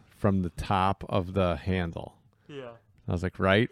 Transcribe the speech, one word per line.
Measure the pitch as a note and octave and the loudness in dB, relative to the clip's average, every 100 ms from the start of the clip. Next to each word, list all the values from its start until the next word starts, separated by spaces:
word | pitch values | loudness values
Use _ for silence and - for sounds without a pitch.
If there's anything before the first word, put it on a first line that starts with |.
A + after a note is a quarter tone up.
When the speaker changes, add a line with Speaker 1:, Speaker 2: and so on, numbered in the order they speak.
| _ | _
Speaker 1:
from | _ G#2 G2 | _ 0 2
the | F2 | 0
top | - - G2+ F#2+ G2 - | -4 0 2 2 0 -2
of | A2 F2+ | -2 -2
the | F#2+ F2+ E2 | 0 0 0
handle. | - F#2 E2+ E2 - - _ _ _ | -2 -2 -2 -6 -12 -16 _ _ _
Speaker 2:
Yeah. | C#3+ B2 A#2 _ _ - | -14 -14 -18 _ _ -6
Speaker 1:
I | |
was | F2+ | -2
like, | F#2 - | -4 0
"Right?" | F#2+ G2 A#2+ | 4 4 4